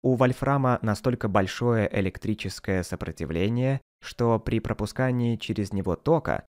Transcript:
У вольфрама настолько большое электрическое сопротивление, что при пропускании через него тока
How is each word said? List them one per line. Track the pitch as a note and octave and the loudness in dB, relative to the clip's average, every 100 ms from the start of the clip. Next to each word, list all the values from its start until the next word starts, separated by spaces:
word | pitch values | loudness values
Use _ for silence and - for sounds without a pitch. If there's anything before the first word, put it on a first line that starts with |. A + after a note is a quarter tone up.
У | C3 B2+ | 2 4
вольфрама | B2+ A#2+ C3+ C#3 C3 B2 | 4 2 0 2 2 2
настолько | G#2+ G#2 - A#2+ A2 | 0 0 0 0 0
большое | G2+ F#2+ - A#2+ A2+ G2+ | 0 0 0 0 2 2
электрическое | G#2 F#2+ - - G#2+ F#2+ - - F#2+ | 0 -2 -4 -6 -4 -6 -8 -2 -2
сопротивление, | F2 F2 - D#2+ D#2 E2 G2 A#2+ C3 C3+ _ _ | -2 -6 -8 -6 -4 0 0 0 0 -2 _ _
что | - - A#2 A2+ | -18 -2 2 2
при | - A2+ | 2 -2
пропускании | - A2 G#2 - C3 B2 A#2+ A2+ | -2 -4 -4 -2 0 2 0 -2
через | - G#2+ G2 | -2 -4 -2
него | G2 F#2 F2 | -2 -2 -2
тока | - D#3+ - G#1 - | 2 2 2 -4 -4